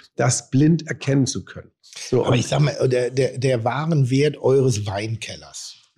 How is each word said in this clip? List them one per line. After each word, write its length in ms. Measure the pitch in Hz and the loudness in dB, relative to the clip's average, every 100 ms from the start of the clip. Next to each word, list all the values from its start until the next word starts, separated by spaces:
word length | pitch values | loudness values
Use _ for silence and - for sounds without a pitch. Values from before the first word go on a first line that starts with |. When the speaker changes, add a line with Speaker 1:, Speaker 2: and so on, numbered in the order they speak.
| - - | -14 -2
Speaker 1:
das 360 | 127 - - | 0 0 0
blind 340 | 131 151 165 156 | 2 4 4 0
erkennen 400 | - - 139 127 | -8 -2 0 0
zu 180 | - | -2
können. 280 | - - - _ | -10 -18 -20 _
So, 400 | _ - - 127 | _ -16 -2 0
Speaker 2:
Aber 120 | - | 2
Speaker 1:
und 60 | 127 | 0
Speaker 2:
ich 60 | - | 0
sag 140 | 143 | 0
mal, 160 | 147 - 131 | 0 0 0
der, 220 | 123 120 | 0 -2
der, 300 | 131 127 127 | 0 -2 0
der 240 | 135 123 | 0 0
wahren 480 | 117 123 156 160 127 | 0 -2 0 2 2
Wert 260 | 135 147 147 | 2 2 2
eures 480 | - 135 131 104 104 | 2 4 4 0 -2
Weinkellers. 920 | 101 110 113 - 95 - - - - _ | -4 -4 -8 -10 -14 -16 -16 -16 -18 _